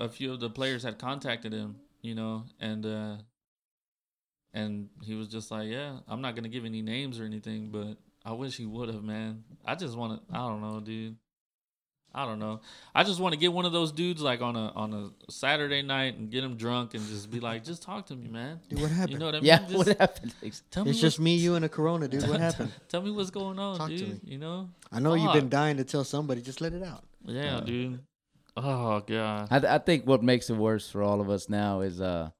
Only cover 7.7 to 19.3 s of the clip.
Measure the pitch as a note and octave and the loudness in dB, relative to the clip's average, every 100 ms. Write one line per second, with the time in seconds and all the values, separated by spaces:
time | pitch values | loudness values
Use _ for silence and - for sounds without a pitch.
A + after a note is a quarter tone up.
7.7 | G#2+ G#2 G#2+ _ _ A2+ A2+ C3+ B2+ A2 | -6 -8 -10 _ _ -10 -8 -8 -8 -8
8.7 | A2+ A#2 G#2+ G#2+ G#2+ A2 A2 A2+ - - | -6 -6 -6 -6 -6 -6 -8 -14 -12 -6
9.7 | D#3+ D#3 A#2 A#2 A2 - A2+ B2 G#2+ G#2+ | -4 -4 -4 -4 -6 -8 -6 -4 -4 -6
10.7 | G#2+ G#2+ A2 A2+ A2+ _ _ _ _ _ | -8 -8 -8 -8 -12 _ _ _ _ _
11.7 | _ _ _ _ - C3 G#2+ G#2+ A2 - | _ _ _ _ -8 -6 -4 -6 -6 -12
12.7 | - - C3+ G3 F3 F#3 D3+ F3 F3 F3+ | -20 2 4 4 4 0 4 4 4 2
13.7 | E3+ D#3+ D3+ F3+ D#3+ D3 A#2+ A#2+ A#2 G#2+ | 2 2 0 -2 0 0 0 0 -2 -4
14.7 | - G#2+ G#2 G2+ - - - C3+ D3+ C#3+ | -4 -4 -4 -8 -12 -16 -2 2 2 2
15.7 | C#3+ C#3 C3+ C3 - A2 B2 C3 A#2 A#2 | 0 0 0 0 -4 -4 -4 -4 -4 0
16.7 | B2 A#2 A2+ G#2+ G#2 G2+ A#2+ A#2 A2+ A#2 | 0 -2 -6 -6 -8 -8 -6 -4 -6 -8
17.7 | E3+ - G#3 - B2+ A#2 A2+ C3 E3 - | -10 -8 -10 -10 -12 -10 -8 -8 -10 -6
18.7 | C#3+ D3+ E3+ F3+ C#3+ D#3+ | -2 0 2 0 -2 -2